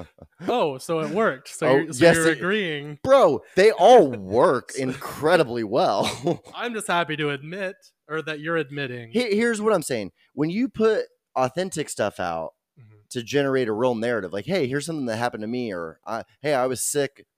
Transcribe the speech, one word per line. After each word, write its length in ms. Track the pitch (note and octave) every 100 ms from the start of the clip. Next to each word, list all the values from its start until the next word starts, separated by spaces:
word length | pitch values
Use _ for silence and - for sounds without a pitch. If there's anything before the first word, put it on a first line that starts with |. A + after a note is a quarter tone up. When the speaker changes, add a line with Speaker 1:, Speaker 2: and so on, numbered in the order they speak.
| F2 _ - - F3+
Speaker 1:
Oh, 320 | B3 E3 C3
so 220 | - E3
it 100 | D3+
worked. 380 | F3+ A3 C3 -
So 180 | - D#3
Speaker 2:
Oh, 80 | C#3
Speaker 1:
you're, 180 | D#3+
so 100 | B2+
Speaker 2:
yes, 120 | E3 E3
Speaker 1:
you're 160 | E3
Speaker 2:
it 60 | D#3+
Speaker 1:
agreeing. 600 | F3 G#3+ F3+ D3 D3 D3
Speaker 2:
Bro, 380 | C4 C4+ F#3+ C3 - -
they 160 | F#3+
all 360 | - F#3+ B3 D3
work 640 | A2+ F#2+ A2 E3+ B2+ -
Speaker 1:
<laughs> 40 | -
Speaker 2:
incredibly 840 | C3 B2+ - - D3+ F3 C3 A#2+
well. 800 | G#2+ B2+ E3+ G2+ A#2+ - D#3+ D#3+ -
<laughs> 60 |
Speaker 1:
I'm 200 | E3 A#3
just 140 | A3 G3
happy 280 | F3 D#3+ D3+
to 120 | D3
admit, 460 | C#3 D3 F#3 F#3+ G3+ _ _ -
or 160 | D#3
that 160 | D3+ D3+
you're 180 | D#3 E3
admitting. 540 | C#3 C#3+ C3+ B2 A2+
Speaker 2:
He-, 240 | G3+ B3 G#3
here's 260 | A#3+ A3
what 100 | G#3+
I'm 120 | G3
saying. 280 | - A#2+ F#2+ _ _
When 160 | - D#3
you 180 | G3 B3+
put 380 | - A3 G#3 - _ _ B2+
authentic 540 | B2+ E3+ F#3+ D#3+ C#3+
stuff 300 | - G#2 -
out 360 | F2 E2 D#2+ - _ _
Speaker 1:
Mm-hmm. 220 | A2 G#2+ -
Speaker 2:
to 100 | B2+
generate 460 | A2 C3+ C#3 C3 A2+
a 60 |
real 200 | G#2+ B2+
narrative, 400 | A#2 A#2 A#2 F#2
like, 120 | F#2+ G#2+
"Hey, 220 | F#3+ B2+
here's 180 | C#3+ C#3+
something 180 | D#3+ B2
that 120 | A2
happened 240 | A#2+ A2+
to 60 | G#2+
me," 240 | B2 A#2+
or, 260 | F2+ E2 D#2+ -
"I, 160 | A2 - _
hey, 140 | D3 C3+
I 100 | B2+
was 160 | B2
sick, 440 | - D3 C#3 _ _